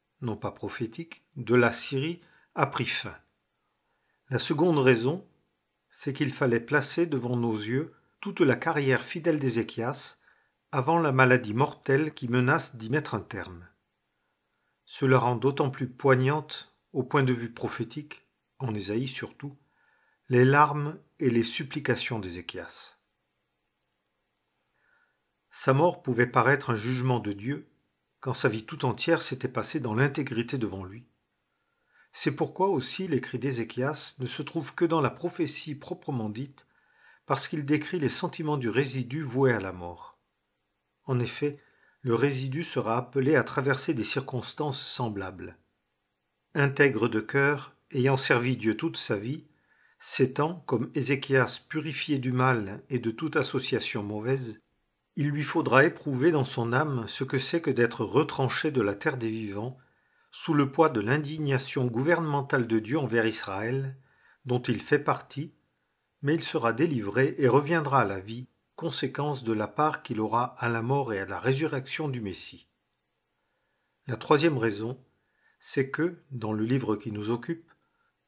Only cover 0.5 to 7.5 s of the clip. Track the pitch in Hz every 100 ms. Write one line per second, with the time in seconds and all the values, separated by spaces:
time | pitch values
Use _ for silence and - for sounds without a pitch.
0.5 | - 101 - 113 - 165 - _ 135 110
1.5 | 123 117 - - 135 156 175 _ _ _
2.5 | 160 139 - 113 - 101 - _ _ _
3.5 | _ _ _ _ _ _ _ _ 127 -
4.5 | 147 175 151 131 113 123 180 - _ _
5.5 | _ _ _ _ - 143 131 139 - 135
6.5 | 117 - 147 139 - 170 135 120 123 117